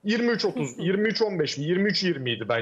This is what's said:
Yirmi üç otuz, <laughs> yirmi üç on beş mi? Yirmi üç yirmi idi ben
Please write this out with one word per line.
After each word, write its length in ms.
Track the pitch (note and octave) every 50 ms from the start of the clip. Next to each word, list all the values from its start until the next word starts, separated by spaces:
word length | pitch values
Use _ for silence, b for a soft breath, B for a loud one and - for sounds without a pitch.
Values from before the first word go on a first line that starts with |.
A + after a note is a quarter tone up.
| _
Yirmi 260 | G3+ A3+ A#3+ A#3+ A#3+ A#3
üç 120 | - -
otuz, 300 | G3+ - C4 D3 C3 -
<laughs> 40 | -
yirmi 300 | - E3+ F#3+ G3 G#3 A3+
üç 140 | G#3 - A3+
on 160 | G#3+ G3 F3
beş 200 | D3+ C#3 - C3+
mi? 60 | C#3+
Yirmi 240 | D#3 F3 F#3 G3 G#3
üç 160 | F#3 - G3+
yirmi 260 | F#3 E3+ C#3 B2+ B2
idi 140 | A#2 G2+ G#2+ G2+
ben 100 | A#2+ A2+